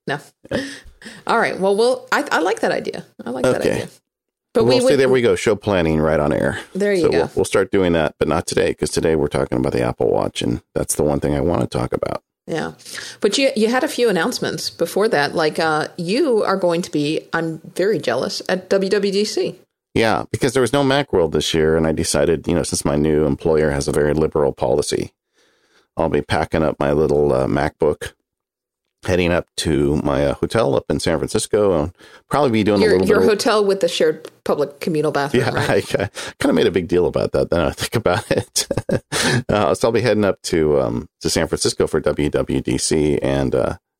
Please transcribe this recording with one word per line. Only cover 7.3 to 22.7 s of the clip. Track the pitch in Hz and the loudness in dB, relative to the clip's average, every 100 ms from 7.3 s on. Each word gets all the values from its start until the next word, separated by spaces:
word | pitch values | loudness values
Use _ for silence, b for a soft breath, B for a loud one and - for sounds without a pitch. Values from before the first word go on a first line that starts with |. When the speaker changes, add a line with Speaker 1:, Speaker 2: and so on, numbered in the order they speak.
| - | -2
Speaker 2:
we'll | 95 | 0
start | 107 95 | 0 0
doing | 101 90 | 2 2
that, | 82 73 - | 2 0 0
but | - | 0
not | 78 - | 0 0
today, | - 85 | 0 0
'cause | - - | -2 -4
today | - 123 80 | 0 0 2
we're | 71 | 0
talking | 69 67 64 | 0 -2 0
about | 65 | 0
the | 60 | 0
Apple | 60 - 55 | -2 0 0
Watch, | 50 50 - | 0 -2 -4
and | - 60 - - | -4 -4 -6 -6
that's | - | -4
the | - | 0
one | 73 69 | 0 0
thing | 71 | 0
I | 71 | 0
wanna | 85 87 - | 0 -2 -2
talk | - 62 | -4 -4
about. | - - - - _ - | -4 -6 -8 -12 _ -8
Speaker 1:
Yeah. | 165 160 156 B B B B | -6 -6 -12 B B B B
But | 208 208 | -2 2
you, | 269 214 | 0 2
you | 220 | 0
had | 254 | 0
a | 294 | -2
few | - 240 | 0 0
announcements | 185 196 254 135 143 - | 2 -2 -2 -6 -6 -8
before | - 165 190 214 | -4 -2 0 0
that. | 156 143 | 2 0
Like, | 175 156 - | 0 0 0
uh, | 160 151 - - | 0 0 -2 -6
you | 170 233 320 220 | -4 0 2 2
are | - 190 | 0 0
going | 180 170 | 0 0
to | 185 | -2
be, | 151 147 156 - | -4 -2 -4 -4
I'm | 165 165 160 - | -4 -4 -8 -10
very | - 196 196 | -4 -2 0
jealous, | - 113 202 - - | -2 -2 -2 -6 -4
at | 185 - | -6 0
W | 196 190 | 0 2
W | 208 202 | 0 0
D | 196 214 | 0 -2
C. | - 381 - _ _ _ - | -2 -4 -6 _ _ _ 0
Speaker 2:
Yeah, | 113 78 58 | 2 0 -2
because | - - | -4 0
there | 127 | 2
was | 117 | 2
no | 143 | 2
Macworld | 135 139 135 95 80 | 2 0 0 0 2
this | 76 - 80 | 0 0 2
year, | 78 80 | 2 4
and | 80 | 2
I | |
decided, | 80 82 73 76 80 - | 0 0 0 2 0 0
you | |
know, | 82 | -2
since | - | -2